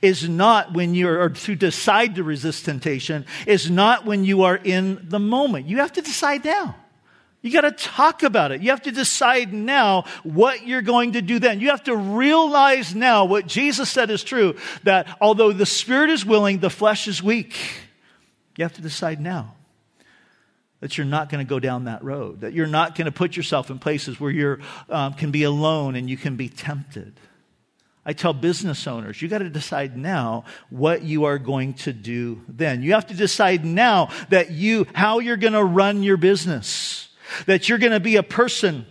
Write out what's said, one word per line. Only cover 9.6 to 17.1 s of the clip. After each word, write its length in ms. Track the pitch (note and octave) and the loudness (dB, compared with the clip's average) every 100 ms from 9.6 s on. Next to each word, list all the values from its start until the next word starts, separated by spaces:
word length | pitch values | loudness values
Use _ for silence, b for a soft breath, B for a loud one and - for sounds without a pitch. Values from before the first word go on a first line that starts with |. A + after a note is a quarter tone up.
| A3 C#4 A3 F#3+ - B | -2 2 4 4 0 B
what 440 | D#3+ D#3 A#3+ B3+ A#3 | -6 2 4 2 -4
you're 160 | B3+ | -4
going 300 | G#3+ A#3+ A#3+ | 2 2 2
to 100 | A#3 | -2
do 160 | F3+ A#3 | -2 2
then. 220 | B3 G3+ | 2 2
You 100 | B3+ | 0
have 140 | C#4 | 0
to 120 | - A#3 | 0 -2
realize 1000 | G3 G#3+ C4+ D#4+ D#4+ D4 C4+ C4+ F#3 | -2 2 4 4 4 6 6 4 0
now 300 | F#3 B3+ A3+ | 0 4 4
what 220 | F#3+ G3+ F3+ | 4 2 0
Jesus 420 | - C#4+ A#3 C4 | 0 0 0 -2
said 220 | C4 A3+ | 0 0
is 120 | G#3+ | 0
true, 340 | - C4 G3 - B B | -2 2 2 0 B B
that 340 | G3+ F#3+ F3 - | 2 2 2 0
although 320 | G#3 G#3+ A3 | 2 6 4
the 120 | G3 | 4
spirit 460 | G3 - - B3+ D4+ | 0 -2 0 2 2
is 160 | D#4+ G3 | 2 2
willing, 320 | G#3+ G3+ G3 | 4 4 0
the 100 | F#3 | -2
flesh 400 | - G#3 G#3 | 0 0 0
is 140 | - | -4